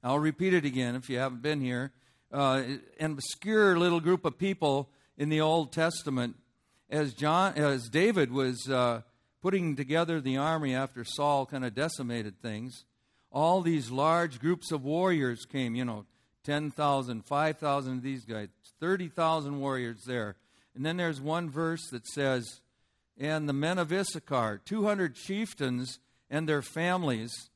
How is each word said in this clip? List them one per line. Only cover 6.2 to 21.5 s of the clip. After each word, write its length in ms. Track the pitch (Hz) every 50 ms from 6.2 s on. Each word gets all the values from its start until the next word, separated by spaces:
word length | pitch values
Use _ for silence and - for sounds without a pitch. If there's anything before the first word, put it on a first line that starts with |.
| 123 120 92 - _ _ _ _ _ _ _ _ _ _
As 240 | - 151 151 139 113
John, 400 | - 143 151 156 175 190 196 -
as 340 | 151 151 147 139 131 117 117
David 440 | 110 156 180 220 226 190 147 123
was, 360 | 123 135 135 127 127 120 - 135
uh, 360 | 135 127 123 120 117 117 120 _ _ _ _ _ _ _
putting 340 | - 180 190 196 175 165 147
together 440 | 127 143 127 147 165 170 165 165 160
the 180 | 135 131 131 135
army 360 | 139 156 160 160 151 135 127
after 300 | 131 135 131 - 123 117
Saul 420 | - - - 143 147 147 139 135
kind 180 | 127 - 135 127
of 120 | 123 104
decimated 680 | 131 143 165 - - 135 120 120 117 107 107 98 _
things, 420 | - 120 107 104 117 127 123 - - _ _ _ _ _ _ _ _ _
all 300 | - 135 151 165 180 190
these 300 | 175 170 165 151 127 113
large 480 | 123 135 139 160 165 170 170 170 135 120
groups 320 | 117 160 180 170 - -
of 120 | 165 147 127
warriors 640 | 139 151 170 180 190 180 160 139 123 120 113 -
came, 300 | _ - 139 131 120 113
you 100 | 120 127
know, 200 | 123 113 107 101 _ _ _ _ _ _ _ _
ten 280 | - 147 147 151 151
thousand, 520 | 135 - 151 143 143 139 131 123 123 110 101
five 340 | - 147 143 151 156 156 -
thousand 380 | - 147 139 139 135 131 131 127
of 60 | 120
these 220 | 135 135 127 117
guys, 240 | 113 113 107 104 95 _ _ _ - _ _
thirty 280 | 156 170 190 190 180 160
thousand 520 | - - 165 160 160 160 147 143 143 143
warriors 440 | 139 139 135 127 123 117 117 107 -
there. 300 | 123 127 120 110 104 95 _ _ _ _ _ _ _ _
And 120 | - 135
then 100 | 156 170
there's 240 | 180 175 165 156 135
one 300 | 139 151 156 170 175
verse 320 | 160